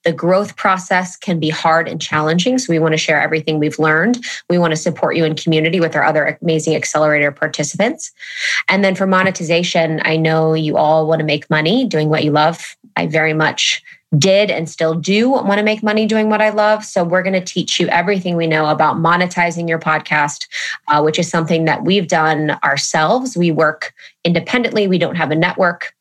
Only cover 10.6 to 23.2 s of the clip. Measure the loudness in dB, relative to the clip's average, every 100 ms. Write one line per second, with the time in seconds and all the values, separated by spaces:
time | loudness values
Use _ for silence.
10.6 | 0 0 2 2 2 0 0 -4 0 0
11.6 | 2 0 0 0 0 0 2 2 2 0
12.6 | -14 -18 -10 -6 -2 0 0 0 0 0
13.6 | -4 -4 -10 -20 _ 0 4 4 2 -2
14.6 | -6 -2 -2 0 0 2 2 2 0 0
15.6 | 0 0 0 0 0 0 0 2 2 2
16.6 | 2 2 0 -2 0 0 0 -2 -2 -6
17.6 | -4 -2 0 0 0 -2 -2 -2 0 0
18.6 | 0 2 0 2 2 2 0 0 -2 -2
19.6 | -4 -2 0 -2 0 0 0 -4 -10 -8
20.6 | -8 -10 0 2 2 0 -2 -2 0 0
21.6 | 0 0 0 0 0 0 2 0 -2 -2
22.6 | -2 -2 -2 0 2 0